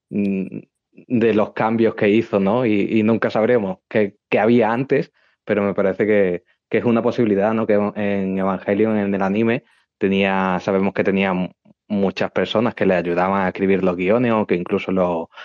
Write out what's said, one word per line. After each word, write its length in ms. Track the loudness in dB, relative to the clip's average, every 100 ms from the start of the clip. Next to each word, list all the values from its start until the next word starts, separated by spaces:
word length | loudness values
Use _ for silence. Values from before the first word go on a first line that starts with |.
| _
mm, 480 | -4 -2 -4 -6 -10 -16 _ _ -20 -4
de 260 | 0 2
los 180 | 2 0
cambios 420 | -2 -2 2 0
que 140 | 2 2
hizo, 320 | 2 2 0
¿no? 240 | 2 0
Y, 340 | 0 0 0 0
y 40 |
nunca 280 | 2 0 0
sabremos 480 | 0 2 2 0 -6 -4
qué, 280 | -2 -2 -4 _
qué 80 | 0
había 340 | 4 4 2
antes, 400 | 0 0 -2 -2 _ _ _
pero 180 | -4 -2
me 120 | 0
parece 320 | 0 -2 0 2
que, 360 | 2 2 -2 -8 _ _
que 100 | -2
es 60 |
una 180 | 2 2
posibilidad, 520 | 0 0 2 2 2
¿no? 120 | 0 0
Que 80 |
en 640 | 0 0 -2 -2 -2 -2 -2
Evangelion, 580 | -2 -2 -2 0 0 0
en 160 | 0
el 80 | -2
anime, 420 | -2 0 0 -2 -6 _ _ _
tenía, 600 | -2 0 0 0 0 -2
sabemos 320 | -2 0 0
que 100 | -2
tenía 280 | 0 0 0
mu-, 180 | -2 -4 -10 _ _ -8
muchas 440 | -2 -2 -2 -4
personas 420 | -2 -2 0 -2
que 120 | 0 0
le 80 |
ayudaban 480 | 0 0 0 0 0
a 60 | -2
escribir 360 | 0 0 2
los 120 | 0 0
guiones 360 | 0 0 2
o 140 | 0 0
que 100 | -2
incluso 340 | -2 -4 -2
lo, 400 | -2 0 -2 -8 -14